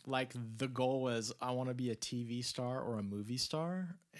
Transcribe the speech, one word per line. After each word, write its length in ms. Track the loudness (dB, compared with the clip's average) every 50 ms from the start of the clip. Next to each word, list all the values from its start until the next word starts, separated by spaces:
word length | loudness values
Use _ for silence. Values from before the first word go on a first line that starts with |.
| -6
Like, 280 | 0 2 2 2 0 -2 -4 -4 -4 -2 -2
the 100 | -2 0
goal 340 | 2 2 4 4 4 4
was, 300 | 4 4 2 2 2 0 -4 -4
"I 100 | -2 0
wanna 220 | 0 2 2 0 0
be 160 | 0 0 0
a 60 | 0
T 280 | 0 -2 -2 -2 -2 -2
V 180 | -2 -2 -2
star 400 | -2 -2 -2 -2 0 0 0 0
or 180 | 0 0 0 0
a 40 | 0
movie 340 | 0 -2 -2 -2 -2 0 0
star." 580 | 0 0 0 0 0 0 0 0 -2 -4 -6 -10 _ _ -12 -8